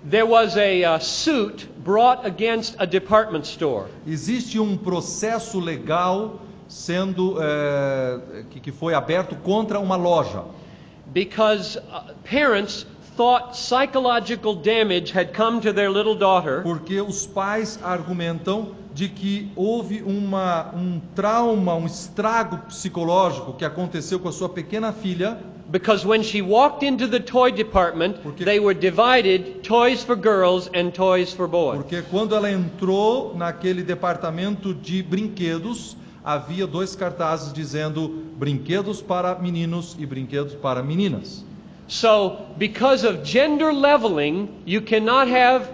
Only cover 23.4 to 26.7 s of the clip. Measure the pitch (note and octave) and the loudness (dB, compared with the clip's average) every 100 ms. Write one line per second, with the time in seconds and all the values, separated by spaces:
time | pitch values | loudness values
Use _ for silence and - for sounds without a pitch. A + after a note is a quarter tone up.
23.4 | - B2 D#3 D#3 F3+ E3 - F#3 F3+ C#3 | -8 -6 -6 -4 -6 -6 -4 -4 -4 -6
24.4 | F3+ F3+ D#3 G#3+ A3 G#3 F#3+ F3 G3 A3+ | -6 -6 -6 -4 -4 -4 -4 -2 -4 -4
25.4 | - - - F3+ A3 G3+ F3+ A3 G#3+ G#3 | -14 -18 -4 -2 2 2 4 2 2 -2
26.4 | F#3 A3 C#4+ | 4 6 6